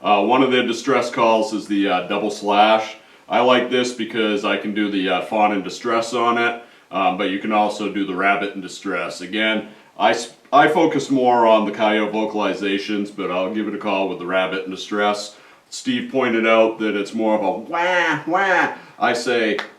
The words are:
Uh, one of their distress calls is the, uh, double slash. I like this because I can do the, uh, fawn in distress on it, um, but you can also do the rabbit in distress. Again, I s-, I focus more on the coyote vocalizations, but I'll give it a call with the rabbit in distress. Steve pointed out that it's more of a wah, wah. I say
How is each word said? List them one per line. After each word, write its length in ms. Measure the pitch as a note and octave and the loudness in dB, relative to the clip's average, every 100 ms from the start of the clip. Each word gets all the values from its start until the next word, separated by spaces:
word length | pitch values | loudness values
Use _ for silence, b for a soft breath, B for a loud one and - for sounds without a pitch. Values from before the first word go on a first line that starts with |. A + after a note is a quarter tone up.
Uh, 220 | G#2 G#2 | 2 2
one 200 | G#2 B2 | 4 4
of 80 | C3+ | 4
their 140 | B2 A2 | 4 0
distress 440 | A2+ - C3 A#2+ | -2 0 0 0
calls 440 | - A2+ A2+ - | 0 4 4 2
is 140 | G#2+ - | -4 -4
the, 200 | G2+ G2+ | 0 2
uh, 200 | F#2 - | 0 -2
double 240 | G#2 G#2+ | -4 -4
slash. 680 | G2+ G2+ G2+ A2 A2 A2 - B B B | -4 -2 4 6 4 0 -10 B B B
I 140 | A#2+ | 0
like 280 | B2 B2 B2 | 4 4 2
this 240 | B2+ B2 | 0 -2
because 520 | - A2 A#2 G#2+ G#2 G#2 | -4 -6 -2 0 0 0
I 120 | G2 | -2
can 160 | G#2+ | -2
do 160 | G2+ G#2 | -2 0
the, 200 | G2 F#2 | 0 0
uh, 120 | F#2 | -2
fawn 300 | - - F#2 | -2 2 2
in 120 | G2+ | 2
distress 500 | F2+ F2 A#2+ A#2 A2+ | -4 -8 -2 -2 -2
on 240 | B2 A#2+ A#2+ | -2 0 2
it, 260 | A#2 A#2 B B B | 0 -2 B B B
um, 260 | - F#2 F#2 | -2 0 0
but 120 | G2+ | -2
you 100 | F#2+ | -2
can 120 | G#2+ | -2
also 400 | G#2+ G#2 G2+ G#2 | 0 0 -2 -4
do 140 | G2 G2 | -4 -4
the 100 | F2+ | -2
rabbit 400 | G2 G2+ G2+ G2 | 0 0 -2 -8
in 60 | |
distress. 600 | F#2 - G2+ F#2 F2 - | -12 -12 -6 -6 -6 -10
Again, 480 | F2+ G2+ G#2+ G#2+ - B B _ | -8 -2 0 -2 -4 B B _
I 140 | G#2 | 0
s-, 240 | - - - _ | 0 -4 -14 _
I 140 | - G3+ | 4 6
focus 420 | F#3 D#3+ D3+ C3+ | 4 2 2 0
more 360 | C#3 B2+ A#2+ A2+ | 2 4 4 6
on 180 | A2 G#2 | 4 4
the 60 | |
coyote 400 | G2+ A2 G#2+ G#2+ | 0 0 2 0
vocalizations, 1000 | G#2+ G#2+ G#2 G2+ F#2 G2 G2 - G#2+ G2+ | -2 -4 -2 -2 -2 -2 -2 -2 -4 -4
but 180 | - F#2 | -6 -6
I'll 220 | F2+ F#2 | -2 -4
give 140 | G#2+ G#2 | -4 -4
it 80 | - | -4
a 40 | |
call 280 | G#2 F#2+ F#2+ | -4 -2 -2
with 120 | F2 | -4
the 60 | F2 | -4
rabbit 400 | F#2 F#2 F#2+ F#2 | -2 0 -4 -8
in 60 | |
distress. 640 | F#2+ - G#2+ G#2 G#2 - B B B B | -10 -8 -2 0 0 -6 B B B B
Steve 420 | - - B2 - | -14 -4 -4 -2
pointed 360 | C3 B2 A2+ A2+ | -2 0 2 4
out 320 | A2+ A2+ A2 | 4 4 2
that 160 | A2 G2+ | -2 -2
it's 180 | G2 | -4
more 220 | A2 A2 G#2+ | -2 0 0
of 80 | |
a 80 | G2 | 0
wah, 720 | - A2 E3+ F3 F3+ E3+ D3 D3+ | -4 -4 -4 0 0 0 -2 -2
wah. 460 | F3 G3 F#3 - - B B | 0 2 2 0 -4 B B
I 140 | - | -2
say 440 | - - A#2+ A2 G2+ - | -2 0 0 0 -2 -6